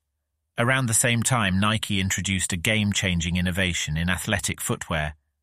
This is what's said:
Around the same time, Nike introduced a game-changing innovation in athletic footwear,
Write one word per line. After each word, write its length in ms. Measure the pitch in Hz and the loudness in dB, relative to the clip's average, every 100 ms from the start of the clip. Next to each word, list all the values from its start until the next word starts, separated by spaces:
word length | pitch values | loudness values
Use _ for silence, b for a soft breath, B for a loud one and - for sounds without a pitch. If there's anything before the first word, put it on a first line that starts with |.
| _ _ _ _ _ - | _ _ _ _ _ -2
Around 280 | 120 131 123 | 0 2 2
the 80 | |
same 280 | 117 123 117 | 2 2 2
time, 380 | 113 123 98 92 | 2 2 2 2
Nike 400 | 107 107 - 98 | 2 0 0 0
introduced 500 | 95 - 90 95 - | 0 -2 -2 -2 -2
a 20 | 90 | -2
game-changing 800 | 113 110 104 98 98 87 87 90 | 0 2 0 0 0 0 0 0
innovation 600 | 90 87 92 82 - 76 | 0 0 0 -2 -2 -2
in 100 | 85 | 0
athletic 540 | 90 - 101 - - | -2 0 -2 -2 -4
footwear, 520 | - 120 - 82 76 - _ _ | -4 -6 -4 -4 -4 -8 _ _